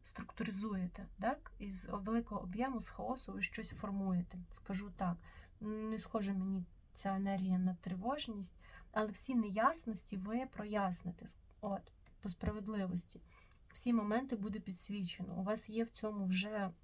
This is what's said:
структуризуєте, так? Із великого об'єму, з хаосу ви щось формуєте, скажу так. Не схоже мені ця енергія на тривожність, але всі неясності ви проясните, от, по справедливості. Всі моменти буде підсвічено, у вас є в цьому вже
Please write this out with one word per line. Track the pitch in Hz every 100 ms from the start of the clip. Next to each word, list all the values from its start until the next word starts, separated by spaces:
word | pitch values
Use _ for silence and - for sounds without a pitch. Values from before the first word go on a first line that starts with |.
структуризуєте, | - - 185 - 220 196 214 190 180 - 190 -
так? | 208 302 - -
Із | 202 185 -
великого | 202 196 233 226 208
об'єму, | 180 202 262 233
з | -
хаосу | - 214 254 -
ви | 196
щось | 196 - 214
формуєте, | - 202 196 190 180 180 180 175
скажу | - - 190 202 175
так. | 185 175 - - - -
Не | 214 214 220 220
схоже | - 226 196
мені | 190 190 190 175 - -
ця | - 196 190
енергія | 196 196 190 185
на | 185 180
тривожність, | 180 185 226 294 233 202 190 - - - -
але | 214 214
всі | - - 247
неясності | 208 196 247 330 - 202 - 196
ви | 196 233 262
проясните, | - 208 208 190 175 180 - - - - -
от, | 208 196 - - - -
по | 202
справедливості. | 170 - 214 202 208 185 175 - - - - - - -
Всі | - 240
моменти | 233 208 226 269 220
буде | 202 208
підсвічено, | 190 180 - 202 175 - 185 175
у |
вас | 190 226 -
є | 214
в | 226
цьому | - 214 208 185
вже | 185 202 214 190 -